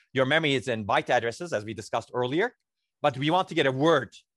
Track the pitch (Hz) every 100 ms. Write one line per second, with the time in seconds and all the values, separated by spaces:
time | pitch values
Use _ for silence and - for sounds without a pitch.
0 | _ 127 131 156 156 135 127 113 104 135
1 | 156 123 117 - 175 110 107 110 - 120
2 | - 123 123 151 240 - _ _ _ _
3 | 147 131 147 175 185 160 135 131 156 151
4 | 117 - _